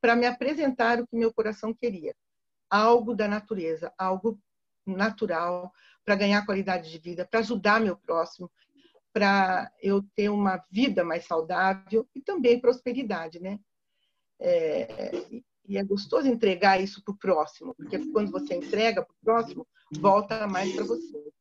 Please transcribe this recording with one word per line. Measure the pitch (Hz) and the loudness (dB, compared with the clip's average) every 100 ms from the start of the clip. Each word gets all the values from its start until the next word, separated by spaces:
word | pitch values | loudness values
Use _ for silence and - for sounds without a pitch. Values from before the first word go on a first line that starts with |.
pra | 233 233 | 4 4
me | 240 | 2
apresentar | 247 247 302 285 254 233 240 | 0 -4 0 -2 0 0 0
o | 240 | -2
que | 233 | -2
meu | 226 | -2
coração | 226 214 208 220 | 0 -4 -4 -8
queria. | 226 240 185 151 - _ _ _ _ _ | -6 -6 -6 -10 -12 _ _ _ _ _
Algo | 196 220 240 220 | 2 6 4 4
da | 214 208 | -2 -2
natureza, | 208 208 208 165 160 170 _ | -2 -4 -6 -4 -4 -8 _
algo | 190 190 214 220 _ _ _ _ - | -4 -2 -2 -4 _ _ _ _ -10
natural, | 185 214 202 - 165 175 180 180 _ _ _ | -2 -2 -2 -4 -2 -2 -4 -8 _ _ _
pra | - 196 | -2 2
ganhar | 202 208 | 4 2
qualidade | 202 196 196 180 160 | 0 -4 -2 -4 -4
de | 160 | -14
vida, | 175 170 180 | -12 -8 -2
pra | 226 | -2
ajudar | 220 233 208 214 | 0 0 2 4
meu | 220 175 | 2 -2
próximo, | - 165 175 - 180 _ _ _ _ _ _ | -4 -2 -2 -8 -18 _ _ _ _ _ _
pra | - 196 196 190 180 156 _ | 0 4 4 4 0 -4 _
eu | 196 196 202 | 0 0 0
ter | - 208 | -2 0
uma | 208 202 185 _ | 2 0 0 _
vida | 190 269 190 | 0 2 2
mais | 170 165 - | -2 -4 -2
saudável | 165 160 180 190 190 190 220 - | -4 -2 0 0 0 -2 -2 -2
e | - | -10
também | - 392 240 240 | -6 0 4 6
prosperidade, | 247 247 - 247 233 180 160 170 | 4 2 -2 -4 -4 -6 -6 -10
né? | 185 208 _ _ _ _ _ _ _ _ | -10 -10 _ _ _ _ _ _ _ _
É, | 175 175 160 151 - - - - - | 2 2 2 -2 -4 -8 -8 -8 -10
e, | 233 _ _ - | -14 _ _ -6
e | 196 | -4
é | |
gostoso | 196 202 202 - 269 | 0 -2 0 2 2
entregar | 233 208 180 196 190 | 2 2 4 4 4
isso | 196 - | 0 -6
pro | - 202 | -12 -6
próximo, | 190 165 151 - - | 0 2 2 -4 -16
porque | - - - - | -14 -8 -8 -2
quando | 220 202 | -2 -2
você | 180 196 | -4 -6
entrega | 175 - 202 226 196 | -6 -4 0 0 0
pro | - _ | -6 _
próximo, | - 226 220 180 - _ _ 151 | 0 0 0 -10 -16 _ _ 2
volta | 190 196 208 220 214 | 4 4 2 -6 -2
mais | 185 190 | -2 -2
pra | - | -4
você. | 214 226 - - - _ | -4 -6 -8 -14 -16 _